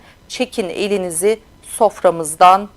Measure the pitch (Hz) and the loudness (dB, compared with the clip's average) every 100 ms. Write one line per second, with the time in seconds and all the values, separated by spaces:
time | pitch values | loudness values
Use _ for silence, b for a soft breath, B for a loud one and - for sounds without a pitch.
0 | b b _ - 247 - 180 - 202 202 | b b _ -8 -6 -6 -8 -6 -4 -4
1 | 180 156 202 220 _ _ - - 214 - | -4 -2 -2 -2 _ _ -18 0 0 2
2 | 185 170 156 156 180 190 208 | 0 0 -8 4 4 4 -2